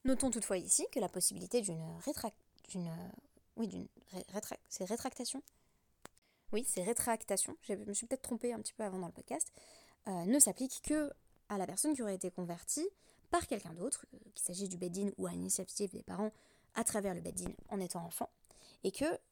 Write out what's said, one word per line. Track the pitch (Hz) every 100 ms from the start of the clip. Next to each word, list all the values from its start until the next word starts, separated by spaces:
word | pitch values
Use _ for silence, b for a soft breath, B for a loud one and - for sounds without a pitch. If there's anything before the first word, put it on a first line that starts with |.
Notons | 262 262 269
toutefois | 226 - 190
ici | 185 - 392
que | 269
la | 185
possibilité | 185 - 196 180 247
d'une | 202 160 160 165 269
rétrac-, | 302 220 - _ - -
d'une, | 185 170 165 180 - - - _ -
oui, | 226
d'une | 180 196 - -
ré-, | 185 185
rétrac-, | 196 - - _
c'est | -
rétractation ? | 185 233 262 - 247 269 - b b b b _ - _ _ _ -
Oui, | 208 262
c'est | -
rétractation. | 180 240 - 226 - 196 - -
Je | -
me | 196 208
suis | 202 233
peut-être | 262
trompée | - 233 240
un | 226
petit | -
peu | -
avant | 208 185
dans | 175
le |
podcast. | - - 277 - B B B B B -
Euh, | 185 175
ne | 277
s'applique | 240 - 262 -
que | - 302 196 - _ - _
à | 202
la | 185
personne | 190 294 277
qui |
aurait | 214 190
été | 185
convertie | 175 175 170 - - 370 b b b -
par | 349 -
quelqu'un | 214 170
d'autre, | 160 220 - -
euh, | - - -
qu'il |
s'agisse | - 175 196
du | 175
Beit | 180
Din | 180 202 196
ou | 185
à |
l'initiative | 175 185 185 180 - 202
des | -
parents | - 180 214 b b b b -
à |
travers | 233 220 196
le | 175
Beit | 170
Din | 185 180 - -
en | 196
étant | 180 175
enfant, | 170 - - _ _ B B B
et | 190
que | - 302 349 _